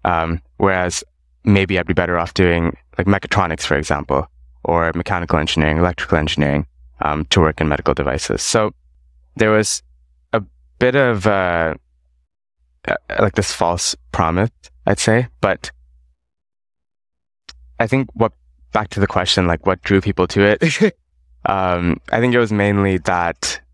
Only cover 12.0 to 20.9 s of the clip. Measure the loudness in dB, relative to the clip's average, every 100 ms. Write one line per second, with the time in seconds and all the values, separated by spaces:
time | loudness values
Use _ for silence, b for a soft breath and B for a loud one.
12 | _ _ _ _ _ _ _ _ -6 -6
13 | -4 -2 0 0 -4 -2 -2 0 -4 -8
14 | -8 -2 0 0 -2 _ -20 _ -4 0
15 | 0 0 -2 _ -2 -2 -8 _ _ _
16 | _ _ _ _ _ _ _ _ _ _
17 | _ _ _ _ -20 -20 _ -8 -2 -2
18 | -2 -2 -2 _ _ _ _ -4 -4 -2
19 | 0 0 0 0 2 0 0 -2 2 2
20 | 2 -2 0 2 2 4 0 2 0